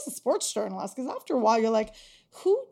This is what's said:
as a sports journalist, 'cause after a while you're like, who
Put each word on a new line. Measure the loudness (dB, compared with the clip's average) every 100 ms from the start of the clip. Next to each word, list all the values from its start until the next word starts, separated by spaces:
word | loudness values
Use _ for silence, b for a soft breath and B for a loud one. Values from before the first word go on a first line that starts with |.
as | -2
a | -6
sports | -2 0 -2
journalist, | -4 -4 -6 -8 -8
'cause | -8
after | -8 -2 2
a |
while | 4 4
you're | 4
like, | 2 0 B B B B
who | -4 2 2 0